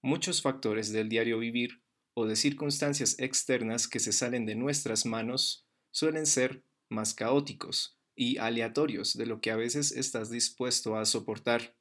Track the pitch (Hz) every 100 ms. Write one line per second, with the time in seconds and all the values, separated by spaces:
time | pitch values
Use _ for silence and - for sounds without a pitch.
0 | 131 147 - 175 143 135 110 110 107 107
1 | 110 113 113 113 117 120 120 - _ _
2 | _ - 110 110 147 139 147 143 147 143
3 | 151 - 131 - - 127 113 117 - 120
4 | 110 - 123 123 110 107 131 143 - 110
5 | 117 113 113 131 - - _ _ _ -
6 | 156 156 156 - 127 127 _ _ _ 110
7 | 110 - 113 139 143 - - - - _
8 | _ - 123 - 113 117 117 113 151 101
9 | - - 113 - - 113 117 143 143 -
10 | 127 120 110 117 117 - 123 120 - 110
11 | 110 - - 107 - 117 117 _